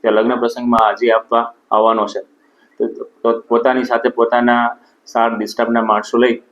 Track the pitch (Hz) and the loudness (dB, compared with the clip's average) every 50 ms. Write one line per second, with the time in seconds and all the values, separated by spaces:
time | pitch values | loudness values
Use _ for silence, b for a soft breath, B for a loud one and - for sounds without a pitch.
0 | - 113 104 107 113 120 127 117 120 117 117 123 120 120 120 113 113 107 101 - | 0 2 2 2 2 0 0 -2 -2 -4 -4 -4 -2 0 2 2 2 2 0 0
1 | 120 117 113 113 - _ 117 117 117 117 - _ _ _ - 107 110 113 113 110 | 0 2 2 0 0 _ 0 0 0 -2 -8 _ _ _ 0 2 2 2 2 0
2 | 104 101 - 101 - _ _ _ b b b b b b b b 117 113 - - | -2 -4 -6 -12 -12 _ _ _ b b b b b b b b -6 -6 -6 -10
3 | - - _ _ _ 117 117 113 - _ 117 117 117 135 127 127 120 120 120 117 | -16 -16 _ _ _ -2 -2 -2 -2 _ -2 0 2 2 0 0 -2 -2 -2 -2
4 | - 120 - - 117 117 123 120 120 120 120 120 120 117 117 - b b b b | -2 -2 0 0 0 2 2 2 2 2 2 2 0 -2 -4 -8 b b b b
5 | _ - - 120 117 117 113 107 107 104 - - 117 117 117 117 113 110 107 104 | _ -6 -2 0 0 0 0 -4 -8 -8 -2 -4 -2 0 0 -2 0 2 0 0
6 | 107 - - 117 123 123 117 - _ _ | 0 -2 0 2 2 2 0 -2 _ _